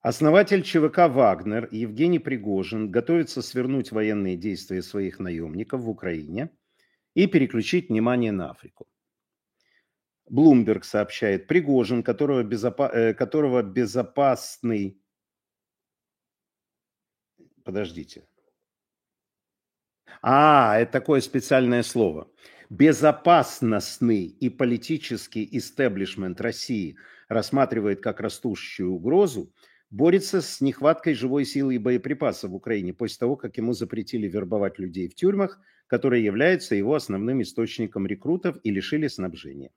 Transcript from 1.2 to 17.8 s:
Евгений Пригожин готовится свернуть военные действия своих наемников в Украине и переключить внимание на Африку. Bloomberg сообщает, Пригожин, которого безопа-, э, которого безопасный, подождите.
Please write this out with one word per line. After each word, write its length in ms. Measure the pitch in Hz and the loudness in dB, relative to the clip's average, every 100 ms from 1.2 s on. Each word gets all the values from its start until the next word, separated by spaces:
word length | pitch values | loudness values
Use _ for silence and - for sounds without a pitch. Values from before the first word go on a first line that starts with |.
| 117 92 95 107 120 | 4 4 -2 -6 -6
Евгений 480 | 110 113 104 165 170 | -6 -8 -2 0 0
Пригожин 680 | - 131 104 95 92 110 107 | -2 -6 -2 -2 -2 -6 -2
готовится 520 | 117 120 170 151 - | -2 0 0 0 -6
свернуть 500 | 117 127 127 135 117 | -6 -4 -2 -2 -4
военные 440 | 110 107 104 95 90 | -2 -2 0 -2 -4
действия 440 | 101 90 - 92 | -6 -8 -6 -8
своих 360 | 85 104 95 - | -6 -6 -6 -6
наемников 640 | 92 82 82 85 113 131 | -8 -6 -8 -8 -8 -6
в 80 | 117 | -6
Украине 580 | 98 92 82 76 92 160 _ _ _ _ _ _ | -8 -6 -8 -8 -8 -10 _ _ _ _ _ _
и 140 | - 196 | 2 4
переключить 640 | 180 131 117 107 180 170 | 4 2 -2 -2 -2 0
внимание 420 | 110 117 123 113 | 0 2 0 0
на 180 | 98 78 | -2 -6
Африку. 360 | - - _ - _ _ _ _ _ _ _ _ _ _ _ _ _ _ | -12 -20 _ -20 _ _ _ _ _ _ _ _ _ _ _ _ _ _
Bloomberg 520 | 120 156 131 107 104 | 6 8 8 6 0
сообщает, 640 | - 104 104 - 110 95 - | 0 -2 -2 -2 0 0 2
Пригожин, 540 | 113 139 131 113 123 | 0 2 2 2 0
которого 420 | 117 107 147 135 | -2 -2 0 0
безопа-, 460 | 107 110 120 - 139 | 0 -2 -4 -2 -2
э, 200 | 117 113 | 2 0
которого 480 | 104 123 151 147 123 | 0 -2 0 2 2
безопасный, 1400 | 104 92 117 120 117 - 139 123 - - 120 110 98 98 _ _ _ _ _ _ _ _ _ _ _ _ _ _ _ _ _ _ _ _ _ _ _ _ _ _ | 0 -2 -2 -2 -4 2 2 2 -4 -8 -4 -2 -4 -10 _ _ _ _ _ _ _ _ _ _ _ _ _ _ _ _ _ _ _ _ _ _ _ _ _ _
подождите. 640 | - 95 | -8 -6